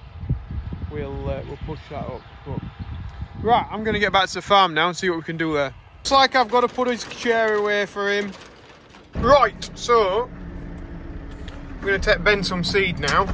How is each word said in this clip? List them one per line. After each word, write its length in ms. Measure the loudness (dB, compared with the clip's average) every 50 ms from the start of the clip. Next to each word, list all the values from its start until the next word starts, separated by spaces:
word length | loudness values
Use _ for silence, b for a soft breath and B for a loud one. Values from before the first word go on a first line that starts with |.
| -20 -18 -14 -12 -4 -4 -4 -4 -4 -8 -8 -8 -8 -8 -10 -10 -10 -8
we'll, 360 | -8 -8 -8 -8 -8 -8 -6 -6
uh, 140 | -6 -6 -8 -10
we'll 100 | -12 -10 -10
push 140 | -10 -10 -12 -12 -12
that 160 | -10 -10 -8
up. 160 | -8 -10 -12 -14 -16 -20 -18 -12
But... 160 | -10 -8 -8 -8 -10 -12 -12 -12 -10 -10 -10 -10 -12 -12 -12 -14 -12 -10 -6
right, 240 | 2 2 2 2 2 0
I'm 120 | -6 -6 -4
gonna 140 | -2 0 0
get 160 | 0 2 2
back 140 | 2 2 2
to 80 | -2
the 80 | -8 0
farm 320 | 4 6 6 6 6 4
now 140 | 2 2 2
and 60 | 0
see 140 | 0 -2 -2
what 80 | -2 -2
we 60 | -4
can 120 | -6 -6
do 180 | -4 -2 0 0
there. 200 | 0 0 -2 -4 -10 -18 -20 -20 -12
Looks 140 | -2 2
like 240 | 4 6 6 6 4
I've 160 | 2 2 4
gotta 160 | 4 4 4 2
put 200 | 2 0 0 0
his 180 | 0 -2 -4
chair 500 | -10 -10 -4 0 2 2 4 4 2 2
away 320 | 2 2 2 2 0 0 -2
for 240 | -4 -4 -2 0
him. 220 | 0 0 -2 -4 -8 -12 B B B B B B B B B B B B B -10 -6
Right, 520 | 0 6 6 8 8 8 4 2 -4 -10 -12 -10
so, 560 | -8 0 4 4 4 6 4 2 0 -2 -2 -8 -12 -12 -12 -12 -12 -12 -12 -12 -12 -12 -12 -12 -12 -12 -12 -12 -12 -12 -12 -14 -12 -12 -12
I'm 320 | -12 -14 -14 -14 -12 -6
gonna 160 | -2 0 0 2
take 260 | 2 2 2 4 4
Ben 200 | 2 2 2 2
some 200 | -2 -2 -2 -2
seed 360 | 0 2 2 0 0 -2 -2
now, 280 | -2 2 2 2 2 2